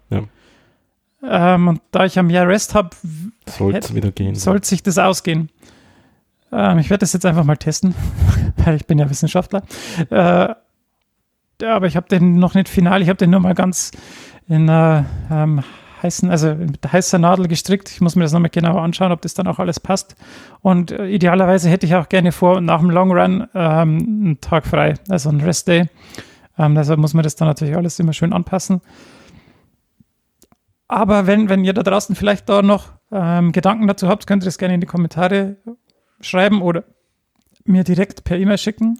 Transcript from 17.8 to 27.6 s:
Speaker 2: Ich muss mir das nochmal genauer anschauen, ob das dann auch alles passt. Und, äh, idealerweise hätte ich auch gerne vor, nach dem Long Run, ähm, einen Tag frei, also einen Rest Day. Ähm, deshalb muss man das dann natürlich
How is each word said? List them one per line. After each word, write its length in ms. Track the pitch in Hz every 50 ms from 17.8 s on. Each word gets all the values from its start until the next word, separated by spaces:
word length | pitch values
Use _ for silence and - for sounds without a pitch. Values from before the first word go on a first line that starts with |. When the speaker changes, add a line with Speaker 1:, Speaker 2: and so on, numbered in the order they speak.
| - -
Speaker 2:
Ich 100 | - -
muss 160 | 185 170 156
mir 80 | 180 170
das 80 | 151
nochmal 180 | 151 175 170 160
genauer 320 | - 175 165 165 160 180
anschauen, 300 | 165 170 170 - 190 185
ob 100 | 175 165
das 120 | - 170 -
dann 140 | - 185 185
auch 120 | 165 -
alles 220 | 180 175 - -
passt. 340 | - - 190 190 - - - _ - - - - - - - -
Und, 300 | - 190 185 175 175 160
äh, 160 | - - 208 185
idealerweise 640 | 202 196 175 175 170 190 190 175 190 185 165 170
hätte 160 | 170 190 -
ich 100 | 156 175
auch 120 | 180 151 -
gerne 240 | - 185 170 175
vor, 300 | - - 185 175 185 190
nach 180 | 175 165 165 160
dem 120 | 165 180
Long 200 | 165 175 190 190
Run, 340 | 180 175 180 185 185 185 - - -
ähm, 440 | 190 170 160 156 160 165 156 156 160 240 240 214 214 208
einen 140 | 170 151 -
Tag 260 | - - 170 160 -
frei, 280 | - - 151 147 151 147 - - -
also 180 | 190 170 127 151
einen 140 | 147 147
Rest 260 | 147 175 170 - - 190
Day. 220 | 175 170 175 156 - _ - - - - - - - _ _ _ _ -
Ähm, 180 | 156 151 151
deshalb 220 | 156 147 143 160 151
muss 160 | 156 147 147
man 100 | 165 156
das 120 | 156 -
dann 140 | - 160 156
natürlich 260 | 147 -